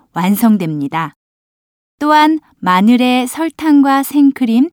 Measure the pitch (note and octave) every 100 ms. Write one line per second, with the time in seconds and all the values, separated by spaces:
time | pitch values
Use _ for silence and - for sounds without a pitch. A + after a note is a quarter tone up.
0 | _ E3+ F3+ G3+ A3+ G#3 D#3+ D3+ C#3 D#3+
1 | D#3 - _ _ _ _ _ _ _ _
2 | D4+ D4+ D#4 D#4 - _ F#3 F#3 G#3 B3
3 | B3 B3+ B3 - E4 - D#4 C#4+ C#4 C#4
4 | C4+ D4 C#4 - A#3 A3+ D#4+